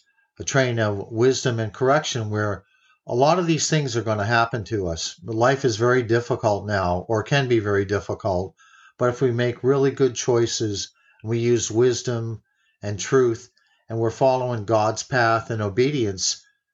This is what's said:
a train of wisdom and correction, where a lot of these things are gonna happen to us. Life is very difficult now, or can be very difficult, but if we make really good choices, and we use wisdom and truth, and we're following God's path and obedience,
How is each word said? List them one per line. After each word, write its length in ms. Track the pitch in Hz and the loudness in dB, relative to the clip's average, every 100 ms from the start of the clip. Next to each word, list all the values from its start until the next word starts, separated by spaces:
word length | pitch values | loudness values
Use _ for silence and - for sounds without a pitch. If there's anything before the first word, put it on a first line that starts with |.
| _ _ _ - | _ _ _ -12
a 60 | |
train 340 | 101 139 127 113 | -2 0 0 0
of 320 | 107 101 - | 0 -2 -4
wisdom 500 | 113 127 123 135 117 | 2 2 2 0 -2
and 120 | 110 | -4
correction, 580 | - 131 147 - 120 107 | -2 2 2 0 -4 -2
where 340 | 104 107 95 - _ _ _ - | -2 -2 -4 -10 _ _ _ -4
a 80 | |
lot 240 | 117 143 180 | 2 4 4
of 60 | 214 | 2
these 220 | 151 - | 0 0
things 280 | 156 135 117 | 0 0 -2
are 60 | |
gonna 220 | 110 104 | -2 -2
happen 380 | 101 117 117 113 | 2 2 2 -2
to 240 | 95 110 87 | -6 -4 -4
us. 300 | 82 - - | -4 -8 -10
Life 400 | 90 113 123 139 | -8 0 2 2
is 120 | 135 104 | 0 2
very 260 | 120 127 | 2 2
difficult 640 | 110 117 117 123 110 98 101 | 2 0 0 -2 0 0 0
now, 380 | 101 90 90 - | -2 0 -2 -2
or 140 | 110 | -4
can 240 | - 143 127 | 0 0 2
be 100 | 113 | 0
very 260 | 104 101 | 2 0
difficult, 680 | 98 101 - 101 107 90 95 - _ _ - - | 0 -2 -4 -6 -2 -2 -4 -10 _ _ -20 -2
but 100 | 123 | -2
if 120 | 120 | 0
we 120 | 131 | 0
make 320 | 117 120 120 | 0 -2 0
really 260 | 127 139 135 | 0 2 2
good 240 | 131 131 | 2 0
choices, 760 | 117 - 120 113 - 110 98 - _ _ _ | 0 0 2 2 -2 -4 -4 -8 _ _ _
and 80 | 110 | -6
we 80 | 117 | -2
use 320 | 117 120 110 | 2 2 2
wisdom 720 | 107 127 117 - 117 113 110 _ _ _ _ | 2 2 2 -2 -4 -4 -10 _ _ _ _
and 160 | 104 98 | -8 -6
truth, 520 | - 135 123 113 - _ _ _ - | 0 4 4 0 -8 _ _ _ -10
and 100 | 113 | -4
we're 120 | 113 | -2
following 540 | - 135 127 123 117 | 2 2 2 0 -4
God's 380 | 101 110 107 113 | 0 2 2 -2
path 480 | - 131 113 113 - | -4 0 2 2 -2
and 100 | 113 | -4
obedience, 840 | 104 95 131 147 107 95 - - _ _ _ | -2 0 0 0 -2 -2 -6 -6 _ _ _